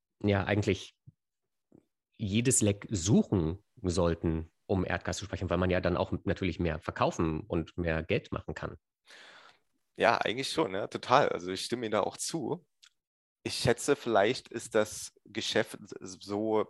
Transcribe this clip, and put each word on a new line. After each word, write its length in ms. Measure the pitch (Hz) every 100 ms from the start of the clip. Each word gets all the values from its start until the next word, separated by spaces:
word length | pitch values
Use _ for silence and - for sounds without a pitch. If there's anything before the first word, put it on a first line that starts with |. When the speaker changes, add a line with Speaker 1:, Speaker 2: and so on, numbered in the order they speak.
| _ _
Speaker 1:
ja 220 | 104 98 95
eigentlich 500 | 104 104 92 - _ _ - _ _ _ _ _ - _ _ _ -
jedes 440 | 107 104 120 120
Leck 240 | 104 104 -
suchen 720 | 101 82 196 208 101 80 95 _ _
sollten, 680 | 92 85 85 82 85 80 82 _ -
um 180 | 98 -
Erdgas 320 | 87 - 90
zu 80 | 95
speichern, 240 | 92 92
weil 80 | 87
man 140 | 92
ja 100 | 90
dann 160 | 90 85
auch 160 | 92 90
natürlich 360 | - 87 92 82
mehr 180 | 87 78
verkaufen 640 | - - 135 - 82 78 -
und 280 | 85 80 -
mehr 240 | 85 80
Geld 280 | 80 101 -
machen 220 | - -
kann. 240 | 80 80 85 _ _ _ - - - - _ _ _ _ -
Speaker 2:
Ja, 200 | 92 113
eigentlich 320 | - 113 135
schon, 240 | - 123 92
ja, 100 | 120
total. 420 | 120 - 127 -
Also 220 | - 87
ich 140 | 95 -
stimme 200 | 120 113
Ihnen 60 |
da 80 | 107
auch 160 | 92 -
zu. 460 | - 165 117 165 _ _ _ _ _ _ _ _ 113
Ich 100 | -
schätze, 420 | 131 117 - 139
vielleicht 500 | - 107 104 127 -
ist 260 | 117 -
das 380 | 113 104 - - _ -
Geschäft 520 | 104 - 107 110 113 104 -
s-, 180 | 95 90
so 420 | 95 101 110 107 101